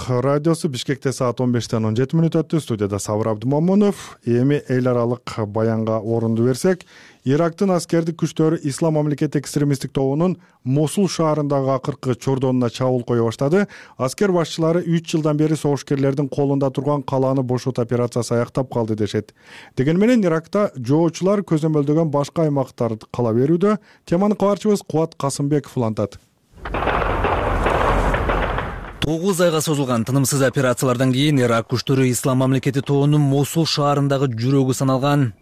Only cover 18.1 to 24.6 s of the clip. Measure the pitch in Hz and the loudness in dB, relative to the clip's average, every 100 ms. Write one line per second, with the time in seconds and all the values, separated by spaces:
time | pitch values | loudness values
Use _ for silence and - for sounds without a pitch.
18.1 | 123 113 117 113 - 127 120 110 107 104 | -2 0 -2 0 -4 -4 -2 -2 -2 -2
19.1 | 107 - _ - - - - 135 175 220 | -2 -6 _ -20 -20 -12 -2 0 2 4
20.1 | 247 180 160 160 202 190 135 120 151 170 | 4 2 0 -2 -2 -2 -2 0 2 2
21.1 | 165 180 208 180 160 160 151 143 151 165 | 0 0 0 0 0 2 0 2 2 2
22.1 | 143 139 - 156 139 127 - 113 110 - | 0 -2 0 0 0 -2 -2 -4 -4 -8
23.1 | - 120 110 139 170 202 214 _ _ - | -2 0 2 2 2 2 0 _ _ -2
24.1 | 170 208 214 196 202 | 0 2 2 0 2